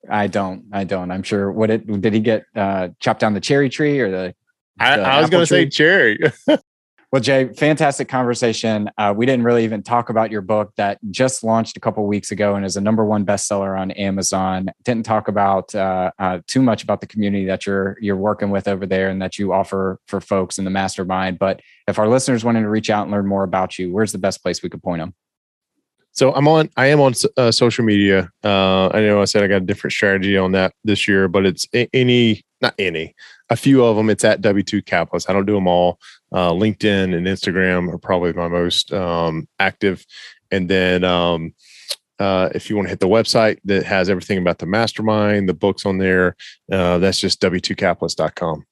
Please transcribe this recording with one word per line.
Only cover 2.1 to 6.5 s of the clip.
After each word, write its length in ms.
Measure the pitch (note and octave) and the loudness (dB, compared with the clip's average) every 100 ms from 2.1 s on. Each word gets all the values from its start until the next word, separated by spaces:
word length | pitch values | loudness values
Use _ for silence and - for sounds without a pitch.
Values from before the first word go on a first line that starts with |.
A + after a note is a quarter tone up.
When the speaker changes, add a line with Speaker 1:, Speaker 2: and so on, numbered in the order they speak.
Speaker 1:
he 80 | G#2+ | 2
get, 240 | A2 A2 - | 0 -2 -4
uh, 340 | - G2 G2 F2+ - | -4 -2 -2 -4 -4
chopped 200 | - A2 | -4 0
down 120 | A2+ | 0
the 60 | G2+ | 0
cherry 300 | - C#3 C#3+ | 0 2 2
tree 280 | - D3+ C#3+ | 0 0 0
or 100 | A2 | -2
the, 240 | F#2 F#2 - _ _ _ _ | -2 -6 -10 _ _ _ _
Speaker 2:
I, 180 | A#2+ C#3 | 2 4
Speaker 1:
the 60 | |
Speaker 2:
I 140 | G2 C#3 | 4 4
was 80 | D#3 | 4
Speaker 1:
apple 40 | F3 | 4
Speaker 2:
gonna 80 | E3 | 4
say 160 | C3+ | 2
Speaker 1:
tree? 60 | C3+ | 2
Speaker 2:
cherry. 480 | - D#3 F#3+ B2 G#2 D3 - | 2 4 4 4 2 0 0
<laughs> 120 | - | 0